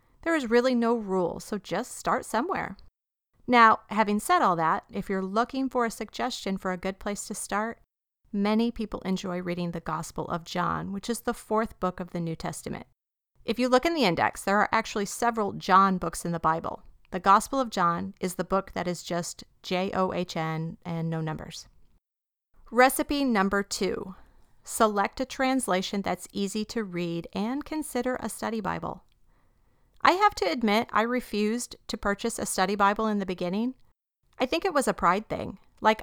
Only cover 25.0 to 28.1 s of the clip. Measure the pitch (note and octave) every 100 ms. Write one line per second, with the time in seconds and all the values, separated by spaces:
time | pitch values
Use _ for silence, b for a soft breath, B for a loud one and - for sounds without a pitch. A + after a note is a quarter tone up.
25 | G#3 - C4 - C4 C4 A3+ F#3 F#3+ G3+
26 | F#3 F3+ - G#3 G3 G#3+ G#3+ A#3 G3+ F3
27 | F3 E3+ - F#3+ G#3+ C#4 - D#4 - B3
28 | B3+